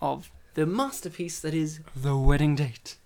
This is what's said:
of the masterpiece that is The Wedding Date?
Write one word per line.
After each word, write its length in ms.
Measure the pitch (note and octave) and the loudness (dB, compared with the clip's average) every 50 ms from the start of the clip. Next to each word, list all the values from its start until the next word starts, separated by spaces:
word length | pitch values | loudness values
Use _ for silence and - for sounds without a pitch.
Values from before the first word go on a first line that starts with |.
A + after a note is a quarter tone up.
of 300 | - C#3 C#3 - - - - - - - - | -2 -2 -2 -2 -6 -14 -20 -20 -20 -6 -2
the 120 | D#3 D#3 | 0 0
masterpiece 720 | E3 F#3+ B3 C#4 C4+ - - - E3 - - F3 E3 - - | 2 2 0 0 -2 -4 -6 -10 -10 -8 -6 -6 -6 -6 -6
that 140 | - D#3 D#3+ | -4 -2 0
is 240 | D#3+ D#3 D#3 D#3 D#3 - - - | 0 0 -2 -4 -8 -14 -12 -8
The 220 | C3 C3+ C#3+ C#3 | -2 0 0 2
Wedding 400 | C3+ C3 C#3 C#3+ C#3+ D3+ D3+ D3 | 4 4 4 4 6 4 4 4
Date? 400 | D3+ D3 B2 A2+ - - - - - _ | 2 0 -2 -4 -10 -16 -18 -18 -18 _